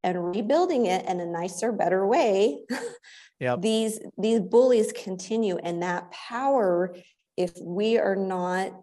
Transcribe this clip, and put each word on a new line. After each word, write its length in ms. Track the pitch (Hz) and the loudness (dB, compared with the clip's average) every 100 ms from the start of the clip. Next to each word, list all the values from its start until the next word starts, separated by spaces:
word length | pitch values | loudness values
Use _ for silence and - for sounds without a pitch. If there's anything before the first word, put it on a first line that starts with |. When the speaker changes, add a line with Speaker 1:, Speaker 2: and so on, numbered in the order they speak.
Speaker 1:
and 300 | 185 180 175 190 | -2 -2 -2 -4
rebuilding 520 | 214 294 359 285 214 | 0 2 2 2 2
it 180 | 185 - | 0 -2
in 140 | 180 | -4
a 60 | 170 | -4
nicer, 440 | 170 180 180 226 | -4 -6 -4 -4
better 360 | 202 170 185 196 | 0 2 2 2
way, 520 | 285 247 190 214 285 - | 2 4 4 2 0 -8
<laughs> 720 | 247 466 - - - - _ | -8 -8 -12 -20 -20 -20 _
Speaker 2:
Yep. 220 | 127 123 | -2 0
Speaker 1:
these, 380 | 208 220 220 214 - - | 0 0 0 -4 -12 -4
these 220 | 214 226 | 2 2
bullies 520 | 185 233 262 240 214 | 4 6 6 6 2
continue. 640 | - 202 185 - 220 214 175 | -2 -10 -10 -4 -2 -2 -2
And 260 | - 170 | -4 -4
that 260 | 180 180 180 | -4 -4 -8
power, 840 | - - 233 277 269 196 175 180 180 - _ _ - | -16 -10 -4 0 2 2 2 0 -6 -20 _ _ -4
if 140 | 180 175 | -4 -4
we 360 | 170 175 214 226 | -8 -2 2 2
are 160 | - 196 | 2 0
not 580 | 190 185 180 180 190 185 | -2 -2 -2 -2 -4 -8